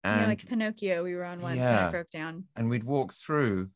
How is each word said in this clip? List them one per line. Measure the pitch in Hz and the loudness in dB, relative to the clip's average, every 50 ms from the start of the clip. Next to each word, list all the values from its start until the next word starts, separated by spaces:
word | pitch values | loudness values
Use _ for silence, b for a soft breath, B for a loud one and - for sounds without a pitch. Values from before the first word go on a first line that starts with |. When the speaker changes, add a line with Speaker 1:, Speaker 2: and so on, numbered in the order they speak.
| - | 0
Speaker 1:
You | 95 | 2
know, | 107 | 2
Speaker 2:
And | 107 104 214 | 4 4 4
Speaker 1:
like | 214 208 - | 2 0 -2
Pinocchio, | - 254 226 220 214 220 220 208 190 180 170 175 | -4 -2 -2 -2 -2 -4 -4 -2 0 0 0 -2
we | 180 175 | -4 -4
were | 180 180 | -6 -6
on | 175 180 175 | -8 -8 -6
once | 175 131 131 127 | -4 -2 0 2
and | 123 123 | 4 4
Speaker 2:
Yeah. | 117 104 92 87 | 6 6 4 2
Speaker 1:
it | |
broke | 85 - - _ | 0 -4 -6 _
down. | - 160 156 160 160 170 185 _ _ | -10 -8 -8 -8 -8 -10 -14 _ _
Speaker 2:
And | 110 117 117 | -2 0 0
we'd | 120 120 110 | 0 0 0
walk | 120 143 139 131 - - | 0 0 0 0 -2 -6
through | - - - 156 147 139 113 98 92 92 95 _ | -14 -4 0 2 2 2 2 2 0 -2 -4 _